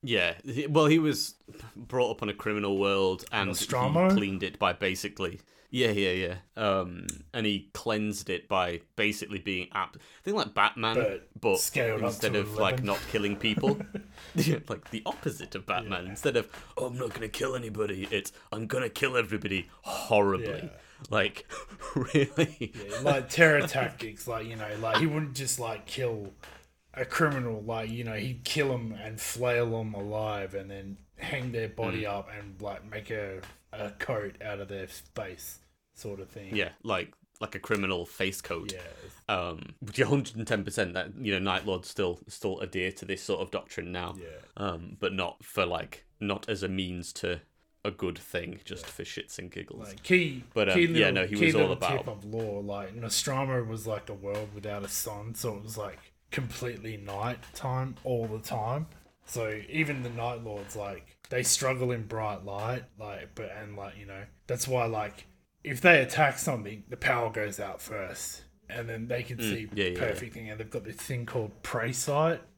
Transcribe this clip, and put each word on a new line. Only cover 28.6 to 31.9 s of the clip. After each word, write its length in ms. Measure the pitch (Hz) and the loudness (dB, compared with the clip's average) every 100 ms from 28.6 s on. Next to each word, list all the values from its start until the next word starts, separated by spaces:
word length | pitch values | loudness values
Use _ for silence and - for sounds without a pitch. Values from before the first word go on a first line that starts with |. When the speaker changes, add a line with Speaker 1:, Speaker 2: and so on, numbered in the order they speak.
| 139 | 2
Speaker 2:
'em 200 | 127 113 | 2 -2
and 280 | 104 107 110 | -6 -8 -6
flail 560 | - 117 123 120 120 113 | -6 0 2 4 2 0
'em 160 | 110 | -2
alive 600 | 104 101 107 107 104 95 | -4 -4 -2 -2 -2 -4
and 160 | 98 95 | -6 -8
then 280 | 98 98 98 - - | -10 -10 -12 -16 -10
hang 360 | - 139 127 | -6 -4 -4
their 160 | 117 110 | -2 -4
body 340 | 107 113 | -2 -2